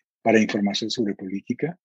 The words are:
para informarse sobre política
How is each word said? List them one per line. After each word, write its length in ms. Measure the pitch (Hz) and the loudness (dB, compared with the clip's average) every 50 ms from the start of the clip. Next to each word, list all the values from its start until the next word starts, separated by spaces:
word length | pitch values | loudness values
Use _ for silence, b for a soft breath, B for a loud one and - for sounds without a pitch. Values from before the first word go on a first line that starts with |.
| _ _ _ _ - | _ _ _ _ 2
para 180 | 113 110 110 | 4 4 6
informarse 500 | 107 107 - 104 101 101 95 - 117 107 | 4 4 2 0 0 0 0 -2 -4 -4
sobre 240 | - - 117 101 95 | -4 -2 -2 -2 -4
política 640 | - 98 95 95 98 - - 123 - 147 156 175 - _ | -6 -8 -8 -8 -8 -6 -6 -6 -4 -4 -6 -6 -10 _